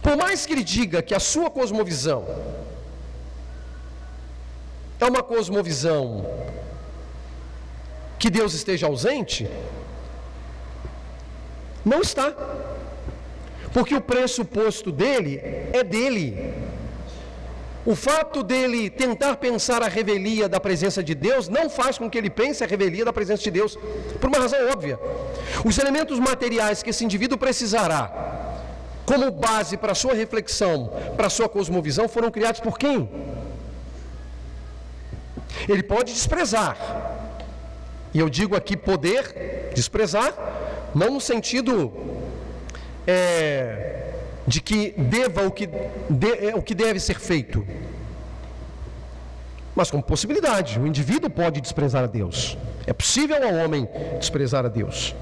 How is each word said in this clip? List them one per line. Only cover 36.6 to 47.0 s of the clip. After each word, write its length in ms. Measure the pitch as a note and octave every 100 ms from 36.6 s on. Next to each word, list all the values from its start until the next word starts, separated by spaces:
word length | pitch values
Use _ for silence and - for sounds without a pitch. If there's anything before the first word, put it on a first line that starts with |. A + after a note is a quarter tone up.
| F3 - - - - - - - - - - - - - -
e 40 | D3+
eu 120 | D#3+
digo 260 | B2+ G#3 F#3+
aqui 220 | - G3+
poder 920 | - F#3 E3+ B3 - - - - -
desprezar, 580 | B2+ - G#3+ G#3 G3 C4 - - - - - -
não 180 | C#3 G#3
no 80 | C#4
sentido, 720 | - A#3 - B3 B3+ A3+ B2+ F2 F2 - - - - - - - - - -
é, 1080 | F#3 F3+ E3+ D#3 C#3 B2 G#2 G#2 - - - - - -
de 140 | -
que 320 | - G#3 G#3 G#3
deva 500 | B2 A3+ B3+ E3+ G3
o 40 |
que 160 | G3 G3+
de-, 840 | D3+ - - - C3+ G#3 A3+ G3+
é, 60 |
o 80 | A3
que 120 | -
deve 260 | F#3 A3+ F#3+